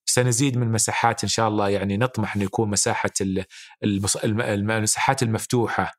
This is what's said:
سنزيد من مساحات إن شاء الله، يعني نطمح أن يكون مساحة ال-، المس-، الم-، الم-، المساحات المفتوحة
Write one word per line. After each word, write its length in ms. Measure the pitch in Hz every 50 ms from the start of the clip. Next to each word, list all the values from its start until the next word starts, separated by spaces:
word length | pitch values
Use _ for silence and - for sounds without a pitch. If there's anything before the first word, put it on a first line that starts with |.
| -
سنزيد 520 | - - 123 123 127 117 110 143 139 120
من 140 | 123 123 113
مساحات 520 | 113 110 - - - - - 117 110 - -
إن 60 | 98
شاء 180 | - - 113
الله، 220 | 107 107 107 101 101
يعني 280 | 101 95 98 98 98
نطمح 380 | 101 127 127 - 113 104 - -
أن 60 | 101
يكون 280 | 98 92 - - 113 104
مساحة 440 | 101 95 - 117 104 - - 101 - -
ال-، 220 | 98 98 95 95 92 - - - - - - - -
المس-، 340 | 107 101 98 101 95 -
الم-، 240 | - - 117 107 113
الم-، 300 | 117 - 104 101 101 107
المساحات 520 | 110 110 107 107 - - - - 135 - 127
المفتوحة 680 | 113 107 101 - - 127 120 110 - - - 185 - -